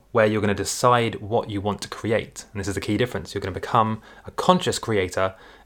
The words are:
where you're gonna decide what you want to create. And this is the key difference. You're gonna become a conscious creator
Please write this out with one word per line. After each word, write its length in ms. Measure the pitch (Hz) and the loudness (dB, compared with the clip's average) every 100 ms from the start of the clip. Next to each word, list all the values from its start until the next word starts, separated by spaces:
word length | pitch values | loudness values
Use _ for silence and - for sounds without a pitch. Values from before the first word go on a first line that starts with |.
| _ | _
where 140 | 117 107 | 4 4
you're 160 | 107 | 4
gonna 120 | 104 | 0
decide 600 | 101 95 - 123 120 113 104 | 0 -2 2 4 4 2 -4
what 340 | 101 110 - | -2 -2 -2
you 100 | 101 | -4
want 220 | 101 98 | -2 -4
to 60 | - | -8
create. 580 | - 107 107 - - - | -6 -2 -2 -2 -12 -12
And 80 | 98 | -8
this 80 | 98 | -4
is 80 | 98 | -4
the 60 | |
key 160 | - 104 | -2 0
difference. 360 | 123 95 87 | 0 -4 -8
You're 80 | 101 | -8
gonna 100 | 98 | -6
become 500 | 90 - 120 110 110 - - - | -8 0 2 2 0 -8 -20 -12
a 60 | |
conscious 480 | - - 180 123 - | 0 2 4 2 -2
creator 560 | - 104 92 - 95 - - - | 0 0 0 0 -2 -2 -16 -20